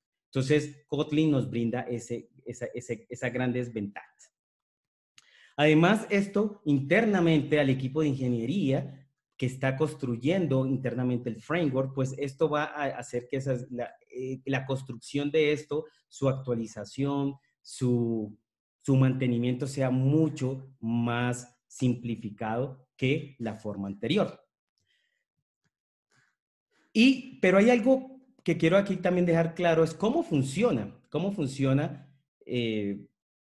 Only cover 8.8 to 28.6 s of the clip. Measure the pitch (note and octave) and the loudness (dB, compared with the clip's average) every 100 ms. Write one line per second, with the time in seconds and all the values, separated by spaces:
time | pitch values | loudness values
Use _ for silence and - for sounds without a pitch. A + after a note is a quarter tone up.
8.8 | - - _ _ _ - B2 C3 C3+ C3+ | -2 -12 _ _ _ -6 -6 -2 -2 0
9.8 | D#3 - B2+ A2+ B2 F#3+ D#3+ C3 C3 C3 | -2 -4 -6 -2 0 0 0 0 0 -2
10.8 | B2+ A#2 B2 A#2+ A#2+ A2 - E3 D#3 B2+ | -4 -4 -2 -2 -4 -8 -4 -2 0 0
11.8 | C3+ - C3 C#3 C#3 - D#3+ D3 D3 D3 | -2 -2 -4 -4 -6 -2 0 0 -2 -4
12.8 | C#3 - B2 A#2+ B2 C3+ C3+ B2 - A#2+ | -6 -6 -8 -8 -6 -4 -2 -4 -4 -8
13.8 | A#2 - _ B2 C3 C3+ C3+ C3 C3+ C3 | -8 -10 _ -12 -10 -8 -4 -2 -2 -6
14.8 | - A#2+ - C#3+ C#3+ D#3 D3+ D3 - D3 | -6 -14 -6 -4 0 2 2 0 -2 -6
15.8 | D3+ _ _ - C3+ C3+ C3+ A#2 A2 - | -6 _ _ -2 0 0 -2 -4 -4 -8
16.8 | G#2 - C#3 C#3+ C#3 C#3 _ _ - - | -10 -4 -2 0 -2 -4 _ _ -18 -4
17.8 | B2+ A#2+ A#2 A2+ G#2+ G#2 _ _ _ _ | 0 2 0 -2 -6 -12 _ _ _ _
18.8 | - C3+ C3 B2+ B2+ A#2+ B2 B2+ C3+ - | 0 4 4 2 0 0 0 -2 -4 -2
19.8 | C3 B2+ C3 D#3 D#3 - B2+ C3 - - | 0 2 2 4 2 0 -4 -6 -12 -10
20.8 | A2+ A#2 A#2+ A#2+ B2 B2 - _ _ - | -4 0 0 0 0 -2 -8 _ _ -2
21.8 | B2+ A#2+ A#2+ A2 G#2 G2+ A2 A#2 C3+ - | 0 0 -4 -8 -8 -8 -4 -4 -4 -8
22.8 | _ - C3 C#3+ - - A2+ A2 G#2+ G2 | _ -4 -2 -2 -4 -10 -8 -8 -8 -8
23.8 | G2 G2 A2+ G3 F3 - _ _ _ _ | -8 -6 -2 0 0 -4 _ _ _ _
24.8 | _ _ _ _ _ _ _ _ _ _ | _ _ _ _ _ _ _ _ _ _
25.8 | _ _ _ _ _ _ _ _ _ _ | _ _ _ _ _ _ _ _ _ _
26.8 | _ G#3+ B3 C4 - - F#3 F#3+ A3 B3 | _ 4 6 4 -2 0 4 6 8 6
27.8 | A3 C4 - - _ _ - E3 | 6 2 2 -16 _ _ -2 2